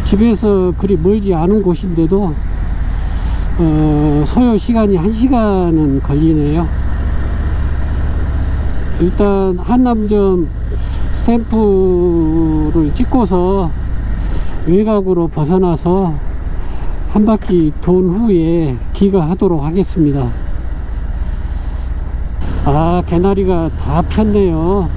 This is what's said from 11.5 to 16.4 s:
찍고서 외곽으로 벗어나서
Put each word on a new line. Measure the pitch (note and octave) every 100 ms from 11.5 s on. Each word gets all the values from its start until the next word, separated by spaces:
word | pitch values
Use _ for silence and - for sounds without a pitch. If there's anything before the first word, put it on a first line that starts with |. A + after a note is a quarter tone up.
| A3 G#3+ G3 F#3 F3+ F3 E3+ D#3+ D#3+ D#3+ D#3 D3+ E3 D3+
찍고서 | - B3+ C4 G#3 F3+ F3+ G3 D#3+ - - - - - - - - - -
외곽으로 | F3+ G#3+ G#3 F#3+ F3+ E3
벗어나서 | - D3 F#3 F#3 D#3 E3+ F3+ F#3+ D3 - -